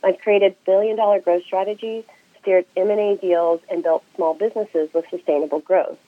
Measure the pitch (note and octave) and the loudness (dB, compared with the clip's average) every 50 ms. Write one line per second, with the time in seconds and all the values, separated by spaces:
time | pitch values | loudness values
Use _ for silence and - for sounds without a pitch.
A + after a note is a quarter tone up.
0 | - G3 F#3 - - A3 G#3 G3+ G3 F#3+ F#3+ _ _ - F#3+ G3 G#3 A3 G#3+ G#3+ | 2 0 -2 0 0 2 2 4 4 2 0 _ _ 2 2 2 2 0 0 0
1 | A3 G#3 G#3 F#3+ F3+ F3+ F3 F3 F3 - - F#3+ F#3+ G3+ G#3+ G#3 - A3+ A3 A3+ | 2 2 2 2 2 0 0 0 -2 -4 -4 -4 -4 -4 -6 -8 -8 -8 -8 -10
2 | A3 _ - _ _ _ _ _ _ G3+ F#3 F#3 F3+ _ _ F#3 F#3 G#3 G#3 G#3+ | -12 _ -20 _ _ _ _ _ _ 2 2 2 2 _ _ -2 0 0 0 0
3 | G#3 G3+ G3+ G3 F#3+ F#3 F3 E3+ E3+ E3+ E3+ E3 _ - F#3+ E3+ E3 E3 D#3+ D#3+ | 0 0 -2 -2 0 0 0 2 2 0 0 -2 _ -8 -8 -4 -2 0 -2 -2
4 | _ _ _ - E3+ D#3+ D#3+ D#3 G#3 A3+ - A3 G#3+ G#3 - E3 D#3 D#3 _ E3 | _ _ _ -4 -2 -2 -2 -2 -4 -4 -4 -4 -8 -4 -2 -4 -4 -2 _ -6
5 | E3 - - F3 _ - D3+ D3 D3+ D3 C#3+ D#3 D3+ _ F#3 F#3 - - - _ | -6 -4 -10 -8 _ -2 -2 -2 -2 -2 -4 -6 -2 _ 0 0 0 -2 -8 _
6 | _ | _